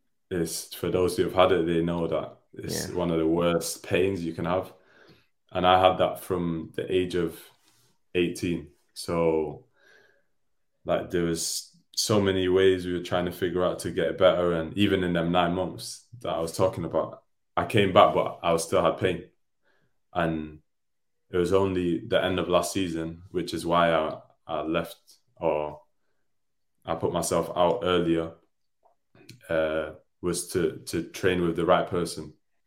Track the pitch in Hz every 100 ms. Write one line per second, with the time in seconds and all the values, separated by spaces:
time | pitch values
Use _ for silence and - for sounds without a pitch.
0 | _ _ - 92 82 - - - 87 90
1 | 90 - 85 92 90 92 82 82 82 85
2 | 85 - - - _ - - 82 78 87
3 | 87 82 80 85 85 85 - - - 90
4 | 95 95 82 82 85 92 92 - _ _
5 | - - _ _ _ 92 90 92 92 87
6 | 87 - - 90 87 82 78 - 71 92
7 | 87 87 82 - - _ _ _ _ _
8 | _ 90 87 85 90 82 - _ _ -
9 | - 85 82 80 76 73 _ _ _ _
10 | _ _ _ _ _ _ _ _ 87 80
11 | - 90 85 82 - - - _ _ -
12 | - 104 98 95 92 92 95 92 90 87
13 | 87 90 90 - 90 87 87 80 92 87
14 | 76 - 92 85 87 85 80 87 101 95
15 | 90 85 82 90 87 90 85 90 - -
16 | _ - - 80 82 - 92 - 82 80
17 | - - _ _ _ - 87 110 98 98
18 | 92 87 - - 85 82 - 110 85 -
19 | 95 85 - _ _ _ _ _ _ _
20 | _ 90 82 80 76 76 _ _ _ _
21 | _ _ - 92 87 95 98 90 87 82
22 | - 90 92 90 85 87 87 98 90 82
23 | 82 85 - 90 85 85 82 85 85 80
24 | 78 - - _ - 78 78 85 82 -
25 | _ - _ - 82 76 76 73 _ _
26 | _ _ _ _ _ _ _ _ - 80
27 | 92 85 82 87 82 87 87 82 92 90
28 | 82 82 82 - _ _ _ _ _ _
29 | _ _ - - - 80 78 80 76 -
30 | _ - 90 82 - 92 80 - - 113
31 | - - 95 90 87 80 85 87 85 90
32 | 85 - 76 - _ _